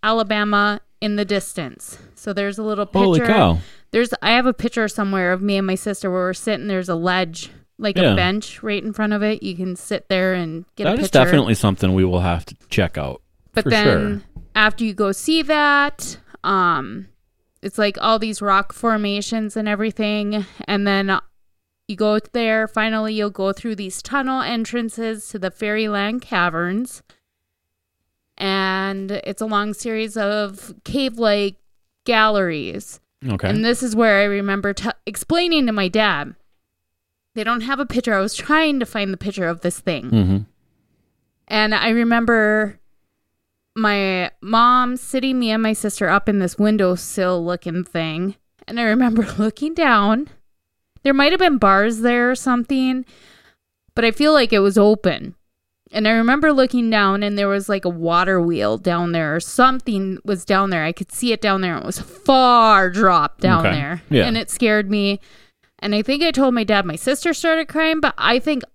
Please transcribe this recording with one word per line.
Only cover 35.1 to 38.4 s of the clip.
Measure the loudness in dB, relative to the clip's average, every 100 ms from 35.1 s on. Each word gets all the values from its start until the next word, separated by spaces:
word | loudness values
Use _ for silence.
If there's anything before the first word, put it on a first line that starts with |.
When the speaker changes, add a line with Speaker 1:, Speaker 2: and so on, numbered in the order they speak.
| -8 -2 0 2 2 2
Speaker 1:
to |
my | 0 0
dad, | 0 0 -2 -6 -14 _ _ _ _ _ _ _ _ _
"They | -6
don't | -2 -2
have | -2 -4
a | -4
picture." | -2 0
I | 0
was | -2
trying | -4